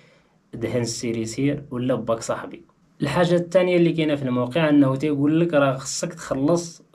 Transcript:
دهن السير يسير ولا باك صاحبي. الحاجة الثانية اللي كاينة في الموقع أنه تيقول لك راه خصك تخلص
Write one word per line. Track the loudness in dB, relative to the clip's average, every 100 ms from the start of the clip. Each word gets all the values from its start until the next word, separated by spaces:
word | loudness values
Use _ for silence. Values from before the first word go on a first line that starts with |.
| _ _ _ _ _
دهن | -8 -4 -2
السير | -4 -4 -6 -4
يسير | -6 -2 -2 -2 -6
ولا | -6 -2 -2
باك | -2 -4
صاحبي. | -4 -8 -8 -16 -20 _ _ -6
الحاجة | -2 0 2 2
الثانية | 2 2 4 4
اللي | 4
كاينة | 2 0 -2
في |
الموقع | -2 -2 -2 0 4
أنه | 6 4 2
تيقول | -2 0 2 2
لك | 2
راه | 4 2 0
خصك | -6 -6 -6
تخلص | -8 -6 -2 2 0 -2 -14 _